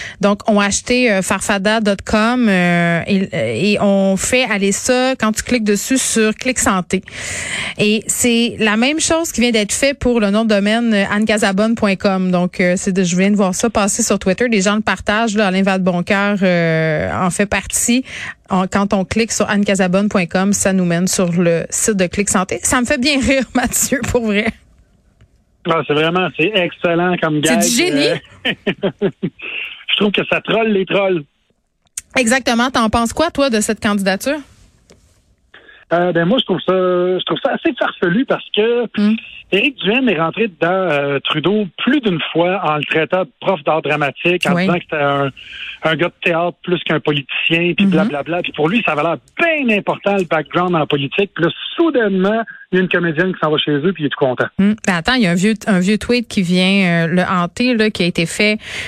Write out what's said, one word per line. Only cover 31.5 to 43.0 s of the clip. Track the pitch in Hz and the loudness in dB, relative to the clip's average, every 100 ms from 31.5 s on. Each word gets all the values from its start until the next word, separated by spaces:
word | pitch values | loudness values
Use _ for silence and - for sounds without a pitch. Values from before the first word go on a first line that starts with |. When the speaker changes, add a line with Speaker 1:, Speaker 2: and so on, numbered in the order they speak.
| _ _ _ _ - - 262 | _ _ _ _ -18 -6 -2
Speaker 1:
Exactement. | 233 262 254 233 254 | 2 0 0 0 0
T'en | 262 220 | 0 0
penses | 233 233 | 0 -2
quoi, | - 320 | 0 -2
toi, | - 277 | 0 0
de | 220 | 0
cette | 214 214 | -2 -2
candidature ? | 220 202 196 190 - 302 269 - _ _ _ - _ _ _ _ _ - - - - | -2 0 0 -2 -2 -4 -6 -20 _ _ _ -20 _ _ _ _ _ -20 -20 -18 -4
Speaker 2:
Euh, | 170 180 | 0 2
ben | 170 | 2
moi, | 170 254 | 2 2
je | |
trouve | - 175 - | 0 -4 0
ça, | |
je | 185 185 180 180 185 - | 0 2 2 0 -2 -2
trouve | - | -4
ça | 269 | -2
assez | - 330 254 | -2 -2 -2
farfelu | - - 185 180 | -4 0 0 2
parce | 277 - - - | 0 -2 -4 0
que | 220 240 226 - | 0 0 -2 0
Speaker 1:
Hmm. | 208 220 - - - | 0 0 -4 -18 -4
Speaker 2:
Éric | 185 262 269 | 0 0 -2
Duhem | 175 233 254 | 0 2 2
est | 160 | 0
rentré | 165 170 226 | -2 -2 -4
dedans, | 170 165 | -2 0
euh, | 190 185 143 143 139 | 0 0 0 0 -2
Trudeau | - 156 143 214 196 - | -2 -2 0 0 -2 -4
plus | - 294 | 0 2
d'une | 226 165 - | 2 -2 -2
fois | 160 175 190 | 0 0 0
en | 175 151 | -2 -2
le | |
traitant | 143 151 | -2 -2